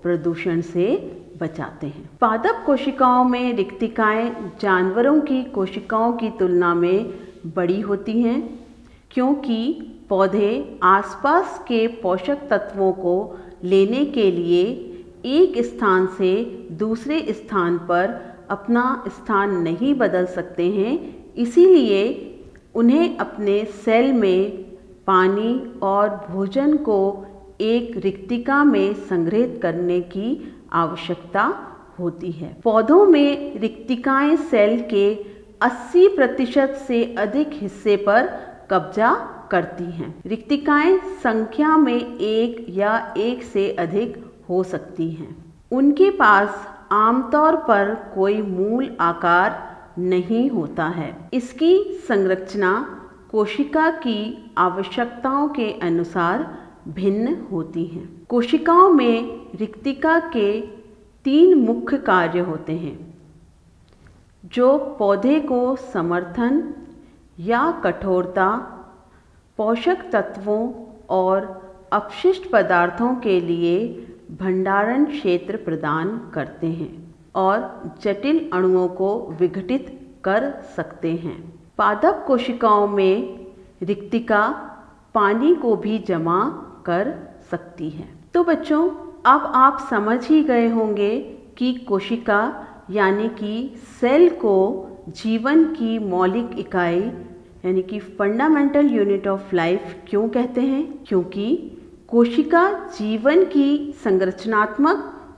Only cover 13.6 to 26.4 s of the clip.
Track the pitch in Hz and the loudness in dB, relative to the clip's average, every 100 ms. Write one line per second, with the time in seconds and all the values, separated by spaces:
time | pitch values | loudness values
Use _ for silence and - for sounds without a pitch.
13.6 | 180 196 196 247 285 262 202 170 170 175 | 0 4 4 2 0 2 2 2 2 2
14.6 | 196 254 - - - - 240 285 370 233 | 2 -2 -12 -16 -20 -14 -2 4 4 2
15.6 | 240 - 214 185 185 - 185 196 233 - | -4 0 2 2 2 0 0 0 -2 -10
16.6 | - 160 214 226 277 311 254 208 - 208 | -14 -6 -4 -4 -2 -4 -4 -8 -4 -2
17.6 | 175 175 170 175 196 233 - - - 202 | 0 -2 0 0 0 -4 -12 -20 -10 -8
18.6 | - 240 247 262 196 - - 202 202 185 | 0 0 0 -2 -8 -12 -2 0 0 0
19.6 | 165 170 254 277 220 180 180 180 175 - | -2 -2 0 2 2 0 -2 -4 -8 -2
20.6 | 175 208 202 311 - - - - 240 339 | -2 0 -2 -2 -6 -16 -18 -6 0 6
21.6 | 370 359 233 196 214 285 - - - - | 8 8 6 2 2 -4 -10 -18 -20 -20
22.6 | _ - 233 285 349 - 214 - 208 202 | _ 2 4 6 4 0 -8 -4 0 0
23.6 | 214 - - 226 262 254 202 185 202 - | -2 -6 2 4 4 4 4 2 0 -4
24.6 | - - - - - 190 185 202 220 247 | -14 -18 -20 -12 2 4 4 2 0 -2
25.6 | 240 - 196 196 208 202 - 185 | -6 -6 -2 2 0 -2 -10 -6